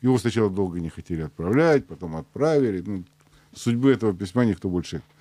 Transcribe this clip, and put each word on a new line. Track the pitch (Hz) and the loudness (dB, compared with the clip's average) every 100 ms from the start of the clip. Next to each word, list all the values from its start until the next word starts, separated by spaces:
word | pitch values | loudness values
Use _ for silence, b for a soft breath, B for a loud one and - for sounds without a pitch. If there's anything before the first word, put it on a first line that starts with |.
Его | 127 127 | 2 2
сначала | 120 113 107 | 2 2 2
долго | 95 92 87 | 2 -2 -4
не | 82 | -8
хотели | - - 85 | -8 -8 -6
отправлять, | 78 - 82 123 165 147 - | -6 -6 0 2 4 4 0
потом | 78 87 80 | -12 -10 -10
отправили. | 135 107 147 151 127 95 | -10 -4 0 2 0 -2
Ну, | 92 98 87 _ _ b b | -6 -8 -10 _ _ b b
судьбы | - - 120 135 | -8 -2 2 4
этого | 120 110 | 4 2
письма | 92 101 123 | -2 -2 0
никто | 120 92 98 | 2 0 -2
больше | 90 82 80 - _ | -2 -4 -8 -12 _